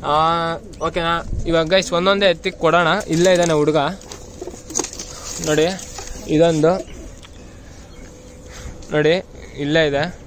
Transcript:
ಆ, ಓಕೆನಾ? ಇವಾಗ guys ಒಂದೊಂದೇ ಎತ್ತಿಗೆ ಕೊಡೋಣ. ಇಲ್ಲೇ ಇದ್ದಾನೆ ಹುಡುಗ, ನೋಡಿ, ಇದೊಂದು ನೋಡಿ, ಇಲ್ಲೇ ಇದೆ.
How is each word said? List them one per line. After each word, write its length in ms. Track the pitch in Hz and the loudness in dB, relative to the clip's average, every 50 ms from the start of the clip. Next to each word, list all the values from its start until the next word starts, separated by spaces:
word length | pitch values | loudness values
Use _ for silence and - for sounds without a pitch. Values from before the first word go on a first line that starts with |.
| 135 139 147 | -2 0 2
ಆ, 40 | 151 160 165 170 170 170 165 165 - - - - - 151 165 | 2 2 2 2 0 -2 -2 -4 -6 -10 -14 -12 -6 -6 -4
ಓಕೆನಾ? 260 | 170 180 170 165 170 170 - - - - - 165 | -2 -2 0 0 0 -2 -2 -4 -4 -4 -2 2
ಇವಾಗ 160 | 165 165 165 156 185 | 2 2 2 4 2
guys 180 | 190 185 - 175 170 | 2 2 2 -2 0
ಒಂದೊಂದೇ 260 | 175 190 202 202 202 190 175 | 2 2 2 4 4 2 2
ಎತ್ತಿಗೆ 240 | 175 - 190 175 - - | 2 -2 -8 -6 0 2
ಕೊಡೋಣ. 240 | 165 156 170 175 160 165 202 - - 160 | 4 4 6 4 4 2 0 0 0 2
ಇಲ್ಲೇ 180 | 165 175 185 185 | 4 6 6 6
ಇದ್ದಾನೆ 200 | 175 175 170 160 151 | 6 4 4 4 4
ಹುಡುಗ, 180 | 147 147 151 156 139 151 190 - - - - - - - - - - - - - - - - - - - - - - - - - - - - - 175 156 | 4 4 4 2 2 0 -4 -8 -12 -16 -16 -16 -16 -18 -14 -14 -14 -14 -14 -16 -16 -8 -6 -6 -6 -6 -8 -12 -12 -12 -14 -14 -12 -12 -10 -6 -2 0
ನೋಡಿ, 200 | 151 151 156 175 190 180 - - - - - - - - - - 156 | 2 2 2 2 0 -4 -10 -12 -14 -14 -12 -12 -12 -12 -4 0 4
ಇದೊಂದು 380 | 151 165 170 165 156 151 160 180 190 - - - - - - - - - - - - - - - - - - - - - - - - - - - - - - - - - - - - - - - - - - - | 4 6 6 4 4 4 4 4 2 -2 -8 -12 -14 -14 -16 -16 -18 -20 -20 -20 -20 -20 -20 -20 -20 -20 -20 -20 -20 -20 -20 -18 -18 -18 -18 -18 -20 -20 -20 -20 -18 -18 -18 -16 -14 -14 -14 -14 -14 -12 -4 0
ನೋಡಿ, 220 | 151 151 151 165 190 - - - - - - - 135 143 | 2 4 4 4 2 0 -6 -16 -18 -18 -16 -10 -6 -4
ಇಲ್ಲೇ 180 | 143 151 165 160 151 | 0 2 2 2 2
ಇದೆ. 140 | 143 139 151 175 180 - - | 2 0 -2 -4 -8 -12 -18